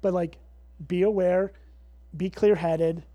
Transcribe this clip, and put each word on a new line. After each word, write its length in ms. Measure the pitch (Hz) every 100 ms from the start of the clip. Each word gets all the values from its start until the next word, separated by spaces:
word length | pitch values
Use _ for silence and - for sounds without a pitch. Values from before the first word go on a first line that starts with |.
but, 120 | 196
like, 240 | 180 165 - - - - - 147
be 140 | 180
aware, 520 | 196 208 180 180 196 - - - - - - 156
be 140 | 185
clear-headed. 720 | - 208 196 170 160 165 165 -